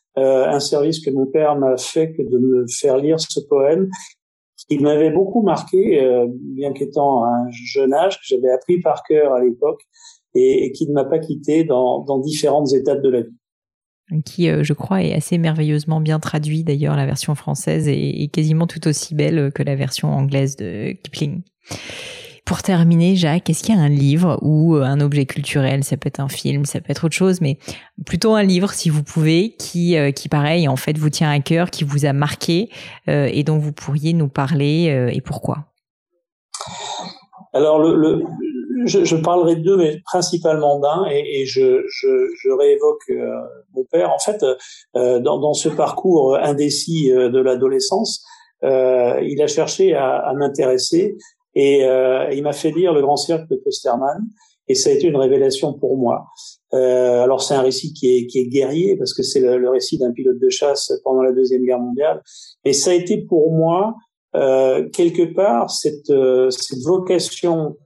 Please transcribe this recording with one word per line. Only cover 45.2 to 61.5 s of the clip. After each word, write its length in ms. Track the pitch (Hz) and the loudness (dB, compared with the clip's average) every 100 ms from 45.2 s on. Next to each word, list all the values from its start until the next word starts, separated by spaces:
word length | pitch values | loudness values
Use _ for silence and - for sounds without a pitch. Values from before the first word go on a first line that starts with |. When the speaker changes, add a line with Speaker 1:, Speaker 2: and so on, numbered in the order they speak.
Speaker 1:
dans, 180 | 131 143 | 0 0
dans 140 | 147 | 0
ce 160 | 147 160 | 0 -2
parcours 680 | 156 147 - 190 165 131 139 | -2 -2 0 2 4 4 2
indécis, 720 | 151 143 147 - - 165 135 | 0 0 -2 -2 -4 0 2
euh, 200 | 127 123 | 4 4
de 100 | 131 | 2
l'adolescence, 840 | 131 123 131 135 - 196 214 - - - _ _ 135 | 2 2 0 0 0 -2 -2 -8 -14 -20 _ _ 0
euh, 520 | 131 127 127 123 131 - | 2 2 2 2 0 -2
il 160 | 143 | 0
a 60 | 147 | 0
cherché 460 | 160 151 - 190 | 0 -2 0 2
à, 240 | 151 131 139 | 2 0 -2
à 160 | 139 | -2
m'intéresser, 840 | 135 143 135 135 127 - 170 202 - - _ _ 151 | -2 -2 0 0 0 0 0 0 -4 -16 _ _ 0
et, 300 | 139 139 131 | 4 4 4
euh, 480 | 131 131 131 143 | 4 2 2 0
il 80 | 139 | -4
m'a 100 | 147 | -4
fait 200 | 143 160 | -2 -2
lire 220 | 156 180 | 0 2
Le 80 | 151 | 2
Grand 120 | 135 143 | 2 0
Cirque 320 | - 165 160 | 0 -4 -4
de 100 | 131 | -6
Klösterman, 640 | - 127 131 120 135 170 220 - _ _ - | -4 -4 -2 -2 -2 -4 -8 -12 _ _ -2
et 60 | |
ça 160 | 127 147 | 0 2
a 40 | |
été 120 | 135 175 | 2 2
une 120 | 143 | 2
révélation 560 | 131 135 135 - 151 | 2 4 2 0 -4
pour 240 | 139 127 131 | -2 -2 0
moi. 260 | 120 - - - - - _ | 0 -2 -6 -20 -20 -20 _
Euh, 480 | 131 127 127 123 123 | 0 2 4 4 4
alors, 220 | 123 135 | 4 2
c'est 100 | - | 0
un 80 | 139 | 0
récit 320 | 131 127 156 | 0 -2 -6
qui 240 | - 127 127 | -2 2 2
est, 80 | 120 | 0
qui 140 | 131 | -2
est 80 | 123 | 0
guerrier, 500 | 135 139 156 196 185 | 0 0 0 0 0
parce 160 | 127 | -2
que 80 | - | -4
c'est 180 | 131 139 | -2 0
le, 200 | 127 123 | 2 2
le 100 | 123 | 2
récit 300 | 131 127 151 | 0 0 0
d'un 120 | 123 | 0
pilote 280 | 120 131 123 | 0 0 2
de 100 | 127 | 2
chasse 420 | - 143 139 - 131 | 2 0 0 -2 -4
pendant 180 | 131 131 | 0 2
la 100 | 131 | 2
Deuxième 320 | 127 127 | 2 2